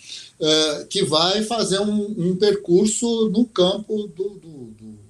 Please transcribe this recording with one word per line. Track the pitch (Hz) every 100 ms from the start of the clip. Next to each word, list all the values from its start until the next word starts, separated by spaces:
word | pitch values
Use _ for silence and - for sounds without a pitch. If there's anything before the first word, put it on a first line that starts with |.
| - - - -
ah, | 156 156 156 147 -
que | 196
vai | 160 156 175 202
fazer | 214 233 175 190
um, | 208 208 202 214 175
um | 185
percurso | 208 196 - 175 214 - 233 226 220
no | 196
campo | 247 - 180 208 214 214 202
do, | 160 196
do, | 190 160 143 117 107
do, | 110 107 -